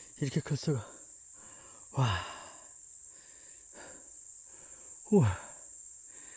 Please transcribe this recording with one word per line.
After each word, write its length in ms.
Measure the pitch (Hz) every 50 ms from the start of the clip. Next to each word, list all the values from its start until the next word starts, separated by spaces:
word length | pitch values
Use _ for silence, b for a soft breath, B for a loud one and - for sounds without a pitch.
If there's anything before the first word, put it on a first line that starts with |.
| B B B B
이렇게 200 | 147 135 - 160
클 160 | - - 151
수가. 280 | 131 - 165 143 117 - B B B B B B B - - B B B B B B B B B B B B
와. 320 | - 139 127 113 95 87 B B B B B B B B B B B B B - - - - B B B B B B B B B B B B B B B B B B B B B B B - - - - - B B B B B B B B B B B B -
우와. 280 | 214 190 131 101 87 B B B B B B B B B - - - - - B B B B B B